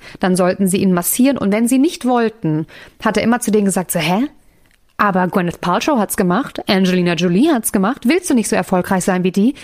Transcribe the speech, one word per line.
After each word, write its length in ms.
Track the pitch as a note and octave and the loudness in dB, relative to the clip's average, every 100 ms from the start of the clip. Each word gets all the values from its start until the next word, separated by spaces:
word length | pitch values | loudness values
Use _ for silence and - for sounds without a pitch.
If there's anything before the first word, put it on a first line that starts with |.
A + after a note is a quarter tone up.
| - - | -18 -4
dann 160 | F#3 F3+ | 0 2
sollten 320 | F3+ F#3 G3 | 2 2 0
sie 80 | F#3+ | 2
ihn 160 | F#3+ | 2
massieren. 440 | F3 F3 - B3+ C4+ | 0 0 2 2 2
Und 120 | G3+ | 0
wenn 160 | G#3 A#3 | 0 2
sie 120 | C4 | 2
nicht 260 | D4+ - | 2 0
wollten, 640 | B3 B3 A3+ A3 D#3+ D#3 D#3+ - - - | 0 0 0 -2 -2 -2 -4 -12 -20 -6
hat 140 | A3 G3+ | -2 0
er 80 | |
immer 160 | A3 A#3+ | 0 0
zu 100 | - | 0
denen 140 | G#3 | 0
gesagt, 260 | G3 F#3 F3+ | 2 0 -2
so, 80 | F3 | -4
„Hä? 300 | D#3 F#3 D4 - _ _ _ _ _ - | 0 0 -2 -6 _ _ _ _ _ -2
Aber 300 | G#3 F#3 F3+ | 0 0 0
Gwyneth 340 | G3 F3 - | 0 -2 -4
Paltrow 380 | F3+ F#3+ C4+ C4+ | -4 -2 0 -2
hat's 180 | F#3+ - | -2 -2
gemacht, 520 | F#3 F#3 C#4 - - | 0 -2 -4 -8 -4
Angelina 460 | G3 F#3 F#3 F3 | 0 2 0 0
Jolie 380 | E3+ F3+ F3 D#4 | 0 0 2 2
hat's 200 | C4 - | 0 0
gemacht. 300 | G#3 F#3+ - A#3 | -2 -2 -2 0
Willst 240 | E4+ - | 0 0
du 40 | |
nicht 140 | B3+ G3 | 0 0
so 60 | |
erfolgreich 480 | G3 F3+ F#3 F3 F#3+ | -2 0 -2 0 0
sein 220 | F3 F3+ | 0 0
wie 80 | F3+ | 0
die? 220 | F#3 A3 - | 2 0 0